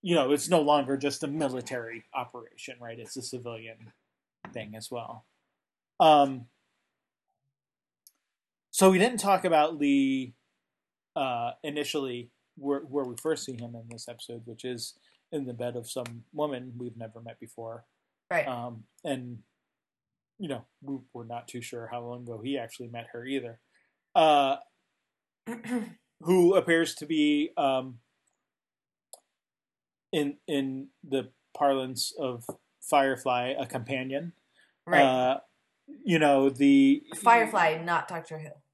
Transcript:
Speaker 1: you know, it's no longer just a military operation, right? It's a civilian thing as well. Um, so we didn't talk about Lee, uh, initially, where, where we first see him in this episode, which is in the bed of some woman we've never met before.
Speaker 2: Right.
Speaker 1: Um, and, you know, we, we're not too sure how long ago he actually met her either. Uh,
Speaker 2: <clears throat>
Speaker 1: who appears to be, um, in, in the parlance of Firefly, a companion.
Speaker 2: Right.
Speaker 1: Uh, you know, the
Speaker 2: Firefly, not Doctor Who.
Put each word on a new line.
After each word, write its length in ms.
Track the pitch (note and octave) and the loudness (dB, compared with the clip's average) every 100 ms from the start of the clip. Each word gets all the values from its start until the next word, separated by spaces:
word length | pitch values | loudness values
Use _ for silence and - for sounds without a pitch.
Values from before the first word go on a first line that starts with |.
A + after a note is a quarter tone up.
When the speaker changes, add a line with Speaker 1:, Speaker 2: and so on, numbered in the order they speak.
Speaker 1:
you 140 | F#3+ E3+ | 2 2
know, 160 | C3 | 4
it's 160 | C#3+ - | 2 4
no 120 | E3+ | 2
longer 340 | D3 D3 C3 C#3 | 4 4 2 -2
just 260 | C#3+ C3+ | -2 -4
a 40 | D3+ | -6
military 760 | D3 C#3+ B2+ A#2+ B2+ A2+ A#2 - | -4 -4 -4 -8 -8 -8 -14 -12
operation, 640 | C#3 A#2+ B2 A2+ _ - B2 | -10 -10 -12 -20 _ -18 -16
right? 200 | A#2+ A#2 | -14 -14
It's 180 | A#2 - | -14 -12
a 40 | |
civilian 720 | A#2+ B2+ A#2+ A2+ A2+ A2+ A2+ _ _ _ _ _ - | -12 -12 -12 -12 -14 -18 -20 _ _ _ _ _ -16
thing 220 | A#2+ G#2 A2 | -14 -14 -14
as 140 | A2 | -12
well. 340 | B2 A2 A#2 _ _ _ _ _ _ _ _ | -12 -12 -16 _ _ _ _ _ _ _ _
Um, 460 | E3 D3+ C#3 C3 A#2 _ _ _ _ _ _ _ _ _ _ _ _ _ _ _ _ _ _ _ _ _ _ | 8 8 6 0 -12 _ _ _ _ _ _ _ _ _ _ _ _ _ _ _ _ _ _ _ _ _ _
so 200 | - F#3+ | 6 6
we 80 | F#3 | 8
didn't 200 | A3 A#3+ | 4 2
talk 240 | G3 F#3+ | 2 2
about 340 | F#3 D#3+ D3+ D#3+ | 4 4 4 2
Lee, 560 | C#3+ C#3 C3+ C3+ B2+ A#2 _ _ _ _ _ _ _ - | 2 2 2 -2 -6 -14 _ _ _ _ _ _ _ -4
uh, 360 | C3+ A#2+ A#2+ - | -4 -2 -6 -8
initially, 680 | D3+ D3 C#3+ D#3 C3+ A#2+ A#2+ _ _ - | -10 -6 -6 -4 -6 -8 -12 _ _ -12
where, 240 | C#3 C#3 | -4 -4
where 240 | C3+ C#3 B2+ | -4 -6 -4
we 100 | A2+ | -6
first 240 | D#3+ D3+ - | -4 -4 -6
see 80 | |
him 220 | B2 A#2 A#2 | -12 -12 -14
in 100 | A2+ | -16
this 180 | A#2 - | -16 -16
episode, 360 | A#2 - A#2+ A#2 | -16 -14 -14 -14
which 180 | A2+ | -12
is 300 | B2+ A#2+ A2 - _ _ _ | -10 -8 -10 -16 _ _ _
in 140 | D#3+ C3 | -8 -8
the 80 | |
bed 220 | A#2+ B2 A#2+ | -6 -8 -8
of 140 | A#2 | -10
some 340 | - A#2+ A#2 - | -10 -10 -12 -16
woman 420 | D3 D3+ C3 B2+ A#2+ | -6 -4 -4 -10 -12
we've 180 | A#2+ A2+ | -12 -12
never 240 | A2+ A2+ | -16 -14
met 180 | A#2 A2 | -18 -18
before. 460 | A2 - A2+ A#2 _ _ _ _ _ | -20 -14 -14 -14 _ _ _ _ _
Speaker 2:
Right. 160 | F3 C#3+ | -2 -2
Speaker 1:
Um, 360 | B2 A#2+ A2+ A2+ _ | -4 -8 -12 -20 _
and, 360 | - C3+ B2 A#2 _ _ _ _ _ _ _ _ _ _ | -8 -8 -8 -16 _ _ _ _ _ _ _ _ _ _
you 80 | F#3 | -8
know, 180 | B2+ - _ | -8 -10 _
we, 160 | C#3 C3+ B2 | -10 -10 -10
we're 120 | A#2+ A#2 | -16 -12
not 220 | A#2 A#2+ | -12 -12
too 140 | B2 | -14
sure 260 | A#2 A#2+ A2+ | -12 -12 -10
how 100 | A#2+ | -10
long 220 | A#2+ B2 | -10 -12
ago 160 | B2 A2+ | -12 -10
he 140 | A#2 C#3 | -6 -6
actually 300 | A2+ - A#2+ | -8 -12 -14
met 200 | A#2 A#2 | -14 -14
her 140 | B2 B2 | -14 -6
either. 340 | C3+ A#2+ A2+ _ _ _ _ _ - | -6 -6 -16 _ _ _ _ _ 4
Uh, 400 | D#3+ D3 C#3 C#3 - _ _ _ _ _ _ _ - | 6 6 4 0 -8 _ _ _ _ _ _ _ -12
Speaker 2:
<clears throat> 760 | A#3 A3 B3 G#3 - _ _ | -12 -6 -6 -6 -14 _ _
Speaker 1:
who 340 | D#3 F#3 F3 F#3+ | 0 4 6 6
appears 400 | E3+ E3 E3 - | 4 2 2 -4
to 100 | D3+ | -4
be, 460 | D#3+ D3 D3 D#3 - | 2 4 4 0 0
um, 420 | C#3+ C3 C3 A#2+ _ _ _ _ _ _ _ _ _ _ _ - _ _ _ _ _ _ _ _ _ | 0 0 -4 -14 _ _ _ _ _ _ _ _ _ _ _ -20 _ _ _ _ _ _ _ _ _
in, 260 | E3+ C#3+ C#3+ - | -2 -2 -4 -4
in 400 | D3 C3+ C3 C#3 _ C#3+ | -2 -2 -6 -12 _ -6
the 220 | C3+ A#2+ _ _ - | -4 -4 _ _ 0
parlance 580 | C#3+ C3+ C3 C3 - - | 2 2 -2 -6 -8 -6
of 260 | C#3 A#2+ - - _ _ | -8 -8 -12 -16 _ _
Firefly, 720 | - D3 C3+ C3 C3+ B2 B2 C#3 | 0 2 4 0 -2 -2 -2 -6
a 60 | B2+ | -6
companion. 680 | C3+ A#2 C3+ C3 C#3 E3+ - _ _ _ _ - | -8 -6 -8 -6 -8 -8 -16 _ _ _ _ 0
Speaker 2:
Right. 160 | F3 | 4
Speaker 1:
Uh, 360 | C3+ C3 B2+ - - _ _ _ _ C#4+ | 4 4 2 0 -6 _ _ _ _ -10
you 140 | C4+ E3 | 0 4
know, 300 | D3+ C#3 C3+ | 6 6 6
the 540 | B2+ C#3 C#3 C3+ C#3+ - - | 4 6 8 8 6 0 0
Speaker 2:
Firefly, 580 | - A#3 A3 G#3+ E3+ D#3+ | 6 6 6 2 2 2
not 240 | E3+ E3+ - | 0 -2 -2
Doctor 320 | F3 D#3 D#3 | -10 -10 -14
Who. 100 | D3+ - _ | -14 -18 _